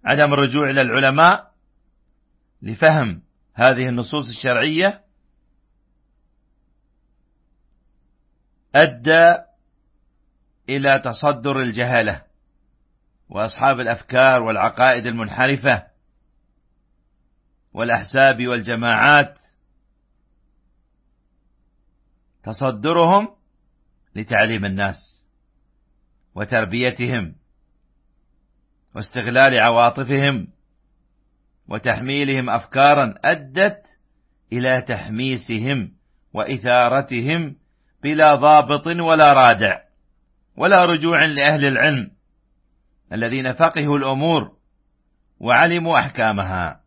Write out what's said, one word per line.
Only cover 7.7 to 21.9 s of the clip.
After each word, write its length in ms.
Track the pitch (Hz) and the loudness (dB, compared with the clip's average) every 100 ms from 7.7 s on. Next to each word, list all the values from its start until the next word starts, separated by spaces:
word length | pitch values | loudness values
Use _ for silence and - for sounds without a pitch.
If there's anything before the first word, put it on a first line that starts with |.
| _ _ _ _ _ _ _ _ _ _ 139 | _ _ _ _ _ _ _ _ _ _ 2
أدى 600 | 160 120 127 160 170 170 - _ _ _ _ _ _ _ _ _ _ _ - | 2 0 2 6 6 4 -6 _ _ _ _ _ _ _ _ _ _ _ -8
إلى 300 | 139 139 135 | -2 2 0
تصدر 640 | 127 113 151 131 131 135 | 0 -4 -2 -2 -4 -4
الجهلة 640 | 127 110 123 123 107 95 _ _ _ _ _ _ _ _ _ _ _ | -4 -4 0 0 0 -6 _ _ _ _ _ _ _ _ _ _ _
وأصحاب 500 | 98 110 - 139 127 | -6 -6 -2 -2 0
الأفكار 600 | 113 117 - 127 135 127 | -4 -8 -4 2 4 2
والعقائد 640 | 113 107 110 113 131 120 113 | -2 -2 -2 2 2 2 -4
المنحرفة 840 | 117 107 107 131 139 131 110 - _ _ _ _ _ _ _ _ _ _ _ _ _ _ _ _ _ _ | -8 -8 -2 -2 0 -2 -2 -4 _ _ _ _ _ _ _ _ _ _ _ _ _ _ _ _ _ _
والأحزاب 720 | - 117 117 - 135 135 117 123 | -8 -4 -4 -2 2 2 2 -4
والجماعات، 920 | 120 107 117 120 110 131 147 143 _ _ _ _ _ _ _ _ _ _ _ _ _ _ _ _ _ _ _ _ _ _ _ _ _ _ | -6 -6 -4 -2 2 4 4 2 _ _ _ _ _ _ _ _ _ _ _ _ _ _ _ _ _ _ _ _ _ _ _ _ _ _